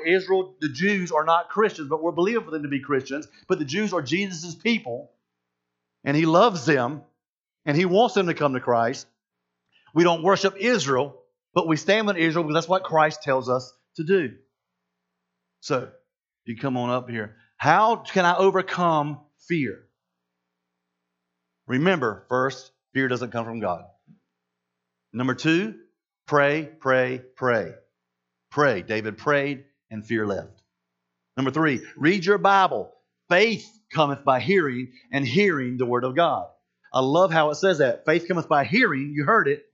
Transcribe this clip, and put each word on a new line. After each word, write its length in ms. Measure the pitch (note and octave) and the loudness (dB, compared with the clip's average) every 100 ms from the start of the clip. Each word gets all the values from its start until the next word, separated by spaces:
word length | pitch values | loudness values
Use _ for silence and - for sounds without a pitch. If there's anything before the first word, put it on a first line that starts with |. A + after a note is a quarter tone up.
| D#3+ | 0
Israel, 500 | F#3 F#3 F#3+ F#3 - | 0 2 -2 -2 -6
the 100 | D3 | -8
Jews 420 | B2 G3 G3+ F3+ | -2 -2 0 -2
are 120 | D#3 | -2
not 260 | D#3 E3 F3 | 2 2 0
Christians, 380 | G3 G#3+ E3 C#3+ | 0 0 0 -6
but 160 | D#3 | -4
we're 80 | E3 | -2
believing 320 | D#3+ F#3 A#3 | 0 0 -2
for 80 | A3 | -4
them 120 | D#3 | -8
to 60 | D3 | -6
be 120 | C#3 | -6
Christians. 460 | C#3 C3+ C3 C#3+ D3+ _ - | -2 -4 -4 -10 -12 _ -4
But 100 | F3 | -4
the 80 | D3 | -2
Jews 280 | E3+ G#3+ | -4 -2
are 80 | F3 | -4
Jesus' 520 | C3 E3+ G3+ E3+ F3 | -2 -2 -4 -6 -14
people, 580 | - A3+ A3 B2+ A#2+ - _ _ _ _ _ _ _ _ _ | -8 -4 -4 -4 -12 -14 _ _ _ _ _ _ _ _ _
and 120 | C3+ D3 | -4 0
he 80 | E3 | 4
loves 400 | E3 A#3 F3+ B2+ | 4 4 2 0
them, 360 | C#3 B2 D3 - _ _ _ _ _ D#3 | 0 0 -6 -14 _ _ _ _ _ -2
and 120 | D3 | 0
he 80 | F#3 | 2
wants 300 | F#3+ A#3+ G3+ | 4 4 2
them 120 | F3+ | 0
to 60 | |
come 200 | D3+ D3 | 0 -2
to 60 | B2+ | -2
Christ. 480 | B2 A#2+ A#2 C3+ - _ _ _ _ _ _ _ _ | 0 0 0 -4 -12 _ _ _ _ _ _ _ _
We 100 | D#3 | 2
don't 200 | F3 E3 | 4 4
worship 340 | E3 F#3+ G3 G3 | 2 2 2 0
Israel, 640 | A3+ A#3 C3+ B2+ C#3+ - _ _ _ | 0 0 0 0 -2 -6 _ _ _
but 140 | F3 E3 | -2 0
we 100 | D3+ | 0
stand 280 | - G#3+ G#3 | 2 2 2
with 120 | F3+ | 0
Israel 260 | E3 D#3+ | 0 0
because 120 | D#3 D#3 | 0 -2
that's 140 | E3 | 0
what 140 | F#3 | -2
Christ 400 | - D#3 D#3 D3+ | 0 2 2 0
tells 260 | C#3+ C3 B2 | -2 -2 0
us 240 | B2+ B2+ _ _ - | -2 -4 _ _ -8
to 80 | |
do. 320 | D#3+ G3 C3 F#2+ _ _ _ _ _ _ _ _ _ _ _ _ | 0 0 0 -8 _ _ _ _ _ _ _ _ _ _ _ _
So, 280 | - C3+ G2+ - _ _ _ _ - | -6 -6 -6 -16 _ _ _ _ -14
you 120 | A2+ | -8
come 200 | C#3 B2+ | -4 -4
on 120 | A#2+ | -2
up 200 | B2+ B2 | -4 -4
here. 260 | A#2 G#2 - _ - | -10 -10 -14 _ -2
How 380 | C3+ F3 A3 A3+ | 4 4 4 0
can 300 | - F#3+ F3 | -2 2 2
I 100 | F3 | 4
overcome 840 | F#3+ F#3 F#3 - F3 D#3 D3 C#3+ _ _ - | 4 2 -2 0 0 2 0 -6 _ _ -6
fear? 380 | E3+ B2 F#2 _ _ _ _ _ _ _ _ _ _ _ _ _ _ _ _ _ _ - | -4 -4 -8 _ _ _ _ _ _ _ _ _ _ _ _ _ _ _ _ _ _ -4
Remember, 600 | B2+ F3 F3 A#2+ G2 - | 0 2 2 0 -4 -4
first, 420 | B2+ C3+ C3+ - _ _ | -2 -2 -4 -16 _ _
fear 140 | C3 C3 | -4 -2
doesn't 240 | B2 A#2+ | -2 -6
come 140 | A#2 A2+ | -8 -8
from 140 | A2+ | -6
God. 260 | G2+ E2+ - _ _ _ _ _ _ _ _ _ _ _ _ | -6 -6 -10 _ _ _ _ _ _ _ _ _ _ _ _
Number 240 | A2+ C3 B2 | -4 -4 -2
two, 400 | D#3 E3 G#3+ G3 - _ _ _ - | 0 0 0 -8 -20 _ _ _ -2
pray, 440 | D3 C#3+ D3+ D3+ - | 2 2 0 -6 -6
pray, 420 | C3+ B2+ B2+ B2+ - - | 0 2 0 -4 -12 -6
pray. 380 | B2+ A#2 E2+ - _ _ _ _ _ _ _ | 0 0 -2 -10 _ _ _ _ _ _ _
Pray. 320 | - C#3+ G2+ | 0 0 0
David 360 | G2 A2 G#2+ G#2+ | -4 -6 -6 -6
prayed 480 | D3+ C#3+ C#3 C3+ - _ _ | -2 0 -2 -8 -14 _ _
and 160 | A2 G#2 | -14 -6
fear 200 | A2+ G#2+ | -4 -4
left. 380 | F#2 E2 - _ _ _ _ _ _ _ - | -6 -8 -18 _ _ _ _ _ _ _ -4
Number 160 | C3 | -2
three, 300 | C#3+ D#3+ B2+ - - | 0 0 -2 -6 -4
read 260 | C#3+ G3+ | 0 0
your 140 | F3 G3+ | 0 2
Bible. 560 | F#3+ G3 F#3 B2 F2+ _ _ _ - | 4 4 2 0 -8 _ _ _ 0
Faith 420 | F3 A3+ G3 - _ _ | 4 4 0 -8 _ _
cometh 300 | D#3 D3 C#3 | 0 0 0
by 160 | - B2+ | 0 0
hearing, 540 | A#2+ G3 D3 B2 B2+ - _ | 2 0 0 -4 -10 -14 _
and 160 | C#3+ C3 | -4 0
hearing 480 | D3 G#3 D3+ B2+ B2 | 2 2 0 -4 -4
the 100 | A#2+ | -2
word 200 | B2 C3 | 0 0
of 100 | C3 | 0
God. 320 | E3 A#2 E2+ _ _ _ _ | 0 0 -6 _ _ _ _
I 80 | B2+ | -2
love 300 | C3 D#3 F#3 | 2 4 4
how 180 | D#3+ D3+ | 4 0
it 60 | D3 | 2
says 240 | F#3+ D#3 | 0 2
that. 260 | C3+ A#2 - | 2 0 0
Faith 200 | E3 E3+ | 0 0
cometh 200 | F3+ - | -4 0
by 160 | D3 | 0
hearing. 500 | C#3 G3+ A#3 C#3 C#3+ | 2 2 0 0 -6
You 120 | D3 D3 | -4 0
heard 240 | A3 D3 | 2 2
it 160 | C#3+ - | -2 -6